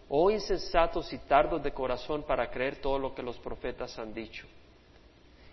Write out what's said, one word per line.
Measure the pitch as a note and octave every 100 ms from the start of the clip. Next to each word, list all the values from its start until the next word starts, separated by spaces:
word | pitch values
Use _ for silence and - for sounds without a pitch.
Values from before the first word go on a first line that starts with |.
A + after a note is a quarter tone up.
| -
"Oh | C#3 F3+
insensatos | G#3+ - F#3 - F3 E3 F3 -
y | C3+
tardos | - C#3 D3 E3
de | C#3+
corazón | - C3 B2 - D3+
para | D3 B2+ A#2
creer | B2+ C3 C#3
todo | C#3 C3+
lo | C3+
que | C3
los | B2+ -
profetas | B2+ A2+ B2+ A#2+ B2 -
han | A2
dicho." | A2 A2 - - - - - - - - - - - -